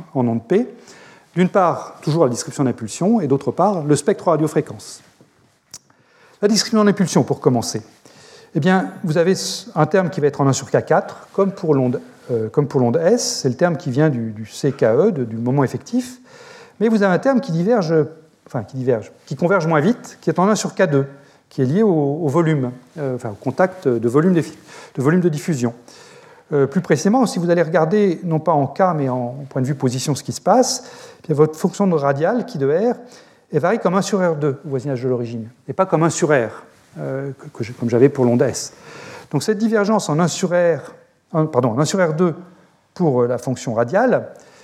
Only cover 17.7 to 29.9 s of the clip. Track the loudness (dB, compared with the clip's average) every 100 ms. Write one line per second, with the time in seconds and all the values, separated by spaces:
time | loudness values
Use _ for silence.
17.7 | 0 2 2 0 -4 -20 _ -12 -10 -8
18.7 | -4 -2 -2 -4 -16 -14 -2 0 2 2
19.7 | 2 2 0 -6 -8 -4 0 2 0 -2
20.7 | 0 2 2 0 -8 -20 _ _ -4 0
21.7 | 2 2 2 0 -2 0 0 2 0 -2
22.7 | -8 -16 -8 -6 -6 -8 -8 -4 0 0
23.7 | 0 0 0 2 2 4 2 0 -8 -20
24.7 | -20 -12 -2 2 2 2 0 -2 -2 -2
25.7 | -4 -14 -20 -20 -20 -20 -20 -4 0 2
26.7 | 0 0 0 2 2 2 0 0 2 2
27.7 | 2 2 2 2 0 -2 -2 0 0 0
28.7 | 0 0 0 -2 -2 -6 -8 -8 -4 -2
29.7 | -2 -2